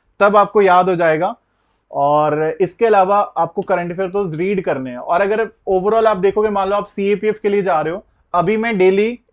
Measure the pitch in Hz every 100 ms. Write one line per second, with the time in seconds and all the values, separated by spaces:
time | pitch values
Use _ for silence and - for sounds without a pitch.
0 | _ - 208 208 202 214 190 180 180 175
1 | 165 156 185 247 _ _ _ _ _ 143
2 | 143 151 151 151 156 - 180 - 226 202
3 | 185 - 196 - 170 - 185 180 175 175
4 | 190 196 190 151 185 196 180 139 131 123
5 | - 170 196 214 220 _ - 190 196 226
6 | 220 196 196 202 214 202 190 202 202 -
7 | 196 202 214 208 208 202 190 160 156 190
8 | _ _ - 180 175 220 233 208 185 196
9 | 220 247 _